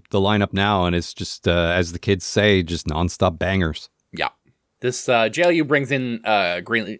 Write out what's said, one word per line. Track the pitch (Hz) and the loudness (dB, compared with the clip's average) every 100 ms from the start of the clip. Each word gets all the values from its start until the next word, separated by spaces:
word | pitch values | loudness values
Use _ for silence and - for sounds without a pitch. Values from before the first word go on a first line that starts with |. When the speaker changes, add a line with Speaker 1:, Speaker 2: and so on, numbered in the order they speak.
| _ | _
Speaker 1:
the | 104 | 0
lineup | 98 104 98 | 2 2 0
now, | 95 101 101 90 | 0 2 2 2
and | 87 | 0
it's | 82 | -4
just, | - 95 - - | -8 -10 -2 0
uh, | 85 85 87 | 2 2 2
as | 85 | 0
the | 85 | -4
kids | - 98 | -2 -2
say, | - - 104 98 | 0 2 4 2
just | 82 85 - | 2 -4 -4
nonstop | 76 87 - 92 82 | -2 -2 0 -2 0
bangers. | 90 95 82 73 - _ _ | -2 0 0 -4 -14 _ _
Speaker 2:
Yeah. | - 76 _ _ _ _ _ | -6 -6 _ _ _ _ _
This, | 123 123 - | -6 -4 0
uh, | 120 110 | 2 2
J | 110 | 2
L | 175 | 2
U | 165 147 | 2 2
brings | 147 131 | 0 0
in, | 139 127 113 - | -4 -4 -6 0
uh, | 104 90 90 | 2 2 -2
Green, | 90 113 101 107 | -2 -4 -4 -8